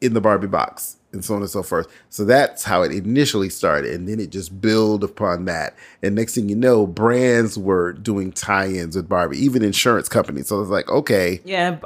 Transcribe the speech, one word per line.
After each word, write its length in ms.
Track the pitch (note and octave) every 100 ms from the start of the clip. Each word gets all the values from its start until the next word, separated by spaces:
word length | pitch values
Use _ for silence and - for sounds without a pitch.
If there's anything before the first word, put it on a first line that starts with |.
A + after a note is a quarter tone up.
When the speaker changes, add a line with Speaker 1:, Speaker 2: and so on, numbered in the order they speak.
Speaker 1:
in 120 | B2
the 80 | A2+
Barbie 240 | G#2+ F#2+ G2
box 520 | F2 G#1+ - - - _
and 140 | G2 F#2
so 80 |
on 80 | G2+
and 80 | G2
so 140 | G#2
forth. 240 | F2+ E2+ E2+ - _
So 140 | - G#2
that's 380 | C3 C3+ - -
how 180 | F2+
it 80 | D#2+
initially 580 | F#2+ G2 C3+ C#3+ G#2+ F#2+
started. 420 | - F2 D2 B1+ F2
And 120 | F2+
then 120 | A2
it 100 | F2+
just 320 | F#2+ E2+ F#2+
built 420 | A2 A2 G#2+ G#2+
upon 420 | G2 - G2+ F2 F#2
that. 300 | E2 D2 - - -
And 100 | G2
next 220 | G#2 A2+ B2
thing 120 | G2+
you 80 | G#2
know, 300 | B2+ A2+ G2
brands 720 | F2 A2+ B2 B2+ A#2 A2 G#2
were 340 | F#2+ F#2 F2+
doing 380 | E2 A2+ G2+ F#2
tie-ins 640 | - - G2 F#2+ F#2 E2+ F2+
with 140 | E2+
Barbie, 340 | F2+ E2 C#2
even 200 | C#3 B2
insurance 440 | G#2 - B2+ G#2 -
companies. 380 | A2+ - C#2+ -
So 160 | G2+
it's 80 | G2
like, 180 | G2 -
okay. 540 | C3 D3 G2+ F2+ F2+
Speaker 2:
Yeah, 340 | F#3 F#3+ F3+ D#3+